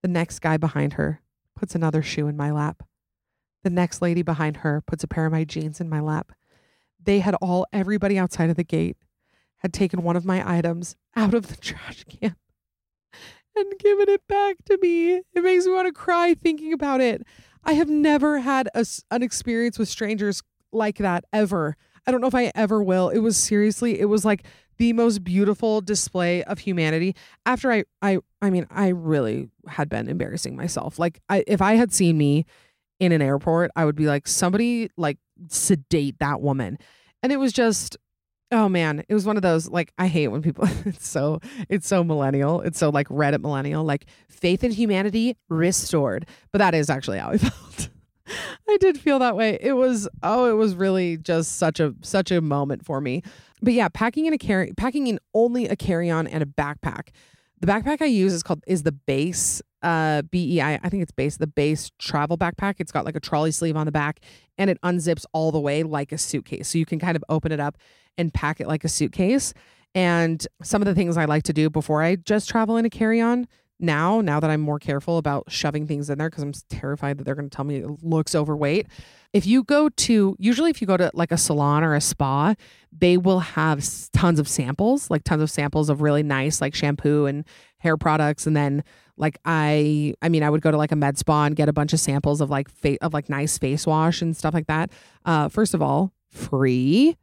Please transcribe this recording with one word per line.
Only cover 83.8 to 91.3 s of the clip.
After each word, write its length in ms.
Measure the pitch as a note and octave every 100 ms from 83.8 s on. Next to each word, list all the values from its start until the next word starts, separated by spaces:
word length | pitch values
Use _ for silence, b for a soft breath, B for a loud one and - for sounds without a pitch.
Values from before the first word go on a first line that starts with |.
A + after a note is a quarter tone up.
| - - -
tons 260 | - F3+ D#3+
of 80 | C#3+
samples, 640 | - B2+ C#3+ G#3 C#4 -
like, 140 | D#3
tons 180 | - D#3
of 80 | D3+
samples 400 | - D3 D#3 D3+
of 100 | C#3+
really 220 | D3+ D3
nice, 400 | D3+ C3+ C#3 D3+
like, 120 | C#3+
shampoo 520 | - D3 D3 C#3+ D3 C#3+
and 180 | C#3+ D#3 b b b
hair 200 | E3+ D#3
products. 480 | E3 D#3 D3+ D3 D#3
And 100 | D3+
then, 260 | C#3+ C#3+ b b b -
like, 200 | D#3 -
I, 720 | - D#3+ D3+ D3+ D3+ D3+ D3 -
I 80 | E3+
mean, 120 | D#3+
I 60 | D3+
would 140 | D3+
go 80 | D#3+
to, 80 | D3+
like, 140 | D3+
a 40 | D3+
med 220 | C#3+ C#3
spa 260 | -